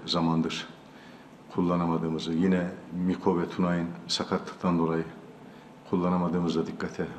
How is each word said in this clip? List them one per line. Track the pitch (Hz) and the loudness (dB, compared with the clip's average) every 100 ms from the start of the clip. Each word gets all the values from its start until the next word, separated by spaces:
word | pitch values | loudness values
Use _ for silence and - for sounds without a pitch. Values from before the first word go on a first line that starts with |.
| 82 | -2
zamandır | 87 82 82 80 - - - - - - - - - - | 2 4 4 2 -2 -8 -14 -20 -20 -20 -20 -20 -20 -6
kullanamadığımızı, | - 87 87 82 82 82 80 82 | 0 2 4 2 2 0 -2 0
yine | 82 95 92 87 - - 90 90 | 2 4 4 2 -6 -8 -2 0
Miko | 90 101 87 | 2 2 2
ve | 85 | 0
Tunay'ın | - 90 87 85 - - | 0 2 2 0 -4 -4
sakatlıktan | - 87 95 - - 92 85 | -2 0 -2 -4 -2 2 4
dolayı | 82 82 80 - - - - - - - - | 2 2 -2 -8 -18 -18 -18 -20 -20 -20 -2
kullanamadığımız | 92 90 90 87 87 85 82 | 2 2 2 2 2 2 0
da | 78 | -2
dikkate | - 80 - 82 | -4 -6 -4 -6